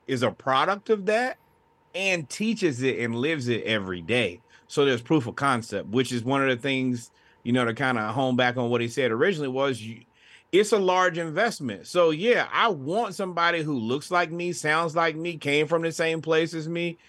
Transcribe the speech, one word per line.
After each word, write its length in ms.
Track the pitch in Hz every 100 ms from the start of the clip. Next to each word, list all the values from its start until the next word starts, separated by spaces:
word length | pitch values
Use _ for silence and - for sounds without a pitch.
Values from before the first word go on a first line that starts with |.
| -
is 160 | 131
a 80 | 117
product 580 | - 139 131 160 202 -
of 180 | 214 190
that 320 | 220 254 - _ _ _ _ _
and 340 | 175 190 175 139
teaches 540 | - 214 226 175 123
it 160 | 131 101
and 160 | 117
lives 340 | 117 143 156 120
it 140 | 110
every 360 | - 110 92 90
day. 400 | 82 120 101 87 _ - -
So 180 | -
there's 180 | 139 120
proof 240 | 120 156 113
of 100 | -
concept, 520 | 139 120 113 98 85
which 220 | 120 127
is 100 | 120
one 200 | 117 139
of 60 | 135
the 120 | 123
things, 500 | 139 131 131 123 - _ _ _
you 80 | 120
know, 120 | 127
to 100 | 117
kinda 380 | 113 131 120 107
hone 220 | 117 131 123
back 200 | 123 123
on 140 | 120
what 100 | 120
he 80 | 117
said 220 | 139 123
originally 380 | 113 180 160 139
was, 320 | 127 139 117
you, 220 | 110 113 - _ _ - _
it's 200 | 180 208
a 60 | 214
large 380 | 185 180 180 170
investment. 720 | 165 156 226 - 131 95 -
So 240 | 180 165
yeah, 380 | 156 220 202 123
I 160 | 156 226
want 460 | 156 131 202 220
somebody 480 | 180 185 170 170 170
who 160 | 151 135
looks 320 | 110 143 -
like 200 | 180 170
me, 220 | 170 180
sounds 420 | 170 151 156 170
like 220 | 165 165 156
me, 200 | 175 160
came 300 | 143 147 151
from 160 | 165
the 100 | 165
same 280 | 156 165 160
place 340 | 160 160 165
as 140 | 165 156
me, 300 | 170 170 165